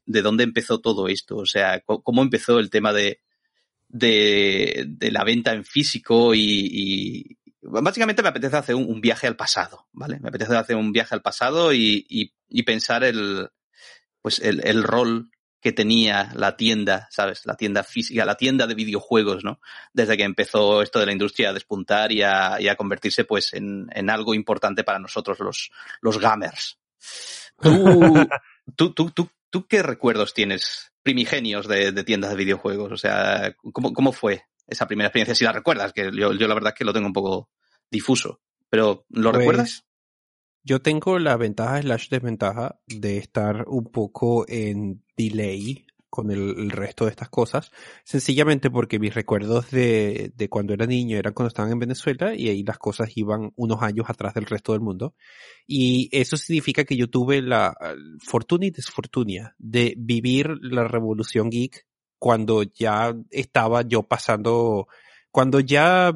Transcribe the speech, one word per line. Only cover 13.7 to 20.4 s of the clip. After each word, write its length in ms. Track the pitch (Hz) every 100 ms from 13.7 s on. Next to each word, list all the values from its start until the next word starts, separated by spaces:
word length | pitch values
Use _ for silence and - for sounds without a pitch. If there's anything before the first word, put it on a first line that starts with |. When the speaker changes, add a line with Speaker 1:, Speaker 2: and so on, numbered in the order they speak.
| _ - - _ _
Speaker 1:
pues 180 | 104 -
el, 260 | 110 90 -
el 180 | 110
rol 480 | 104 117 117 113 117 _ _ _
que 100 | 117
tenía 580 | 113 107 113 110 101 104 120
la 200 | 101 -
tienda, 520 | 113 107 101 95 -
¿sabes? 340 | - 98 92 110
La 100 | 107
tienda 280 | 107 101
física, 420 | 95 120 113 117 104
la 100 | 101
tienda 300 | 131 131 113
de 100 | 110
videojuegos, 680 | 107 101 - 113 104 92
¿no? 160 | 101 - - - -
Desde 220 | - 110 104
que 80 |
empezó 580 | 101 95